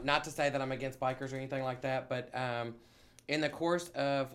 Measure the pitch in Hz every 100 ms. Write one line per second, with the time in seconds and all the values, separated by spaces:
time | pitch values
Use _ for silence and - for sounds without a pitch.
0 | 131 147 151 147 143 135 131 131 131 131
1 | 131 127 135 131 131 135 131 127 135 131
2 | 123 127 123 123 127 120 117 117 - -
3 | - - - 151 151 147 165 175 175 139
4 | 139 139 131